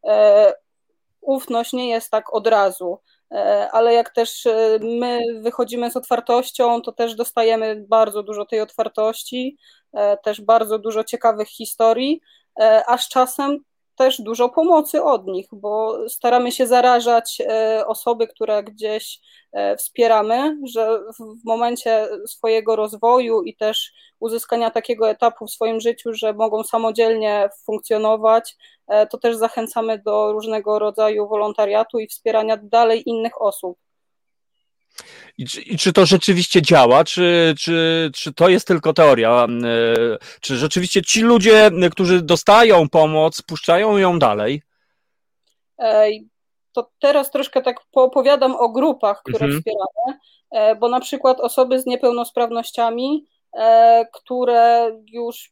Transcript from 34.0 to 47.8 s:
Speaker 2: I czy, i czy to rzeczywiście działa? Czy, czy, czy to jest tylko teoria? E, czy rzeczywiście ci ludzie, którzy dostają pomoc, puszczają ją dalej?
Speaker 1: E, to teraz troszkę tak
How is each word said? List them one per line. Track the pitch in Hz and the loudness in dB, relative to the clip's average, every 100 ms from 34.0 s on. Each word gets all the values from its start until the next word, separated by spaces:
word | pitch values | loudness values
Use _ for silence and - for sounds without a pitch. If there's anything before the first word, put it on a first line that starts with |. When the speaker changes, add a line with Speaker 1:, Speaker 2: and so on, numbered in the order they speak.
| _ _ _ _ _ _ _ _ _ - - - - - | _ _ _ _ _ _ _ _ _ -20 -20 -20 -20 -16
Speaker 2:
I | 123 | -14
czy, | - | -14
i | - 185 | -10 -4
czy | 190 | 0
to | 185 170 | 2 4
rzeczywiście | 185 - 180 175 180 | 4 2 0 2 0
działa? | 147 156 120 131 | 4 6 8 6
Czy, | 160 - 175 175 165 147 | 4 0 2 4 2 0
czy, | - 170 165 165 160 - | -4 -2 0 -2 -4 -8
czy | 156 | -12
to | - 175 | 2 4
jest | 180 - | 4 2
tylko | 175 156 | 0 0
teoria? | 156 156 123 113 120 117 120 | 4 6 6 4 4 2 -2
E, | 120 117 117 117 117 107 - - | -2 0 0 2 0 -4 -10 -16
czy | - 131 | -8 -4
rzeczywiście | 147 - 180 190 | -2 -4 -2 -2
ci | 180 214 | 0 0
ludzie, | 233 233 196 214 214 175 175 | 4 4 6 8 8 4 0
którzy | - 180 180 | 0 2 2
dostają | 160 170 - 214 233 185 151 | 2 2 6 6 8 6 4
pomoc, | 165 156 156 156 - | 4 4 2 0 -2
puszczają | - 156 - 170 214 202 | -12 -8 0 2 2 2
ją | 185 170 | 2 2
dalej? | 131 104 107 147 _ _ _ _ _ _ _ _ _ _ _ _ | 0 0 -2 -4 _ _ _ _ _ _ _ _ _ _ _ _
Speaker 1:
E, | 226 214 214 214 - _ _ _ _ | 0 2 2 0 -12 _ _ _ _
to | - 240 _ | -10 -10 _
teraz | 285 285 269 | 2 2 0
troszkę | 262 269 269 | -6 -4 -2
tak | 262 254 | -4 -6